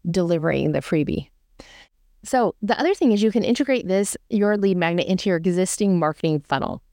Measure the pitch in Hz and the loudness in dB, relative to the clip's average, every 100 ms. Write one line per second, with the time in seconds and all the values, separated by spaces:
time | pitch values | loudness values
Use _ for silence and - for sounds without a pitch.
0 | 175 180 170 170 160 143 151 147 - 160 | -4 -2 0 0 0 0 0 -2 -2 -2
1 | 147 - 139 _ _ _ - - - _ | 0 -4 -8 _ _ _ -20 -20 -20 _
2 | _ _ - 254 214 - 208 226 302 392 | _ _ -4 0 0 -2 -4 0 0 2
3 | 285 208 220 233 - 247 - 254 - 190 | 2 4 2 2 0 0 0 -2 0 0
4 | 202 - _ 214 202 208 196 180 165 175 | 0 -6 _ 0 2 2 2 2 0 0
5 | - 185 208 170 175 175 185 - 202 180 | 0 -2 0 0 0 0 -2 0 0 2
6 | 156 156 160 156 - 135 - - _ | 0 -2 -2 -2 -2 -4 -4 -8 _